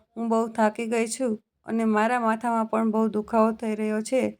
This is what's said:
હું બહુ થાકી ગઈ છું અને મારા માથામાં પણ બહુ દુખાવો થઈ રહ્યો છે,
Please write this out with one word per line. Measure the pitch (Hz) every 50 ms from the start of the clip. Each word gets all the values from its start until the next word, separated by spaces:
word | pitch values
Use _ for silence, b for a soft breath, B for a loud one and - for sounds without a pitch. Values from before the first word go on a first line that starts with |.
| b b -
હું | 226 233 226
બહુ | 226 226 226 226
થાકી | 220 226 220 214 214 - 233
ગઈ | 220 233 226 226
છું | 226 226 - 269 240 214 214 _ _ _ _ -
અને | - 220 226 226
મારા | 220 214 208 214 226 247 247
માથામાં | 233 220 220 226 226 240 233 226 226
પણ | 220 - 220 226 226
બહુ | 208 220 220 220
દુખાવો | 220 214 208 - - 220 220 226 220
થઈ | 220 - 220 214
રહ્યો | 208 220 214 214 214
છે, | 220 - 262 262 220 214 214 -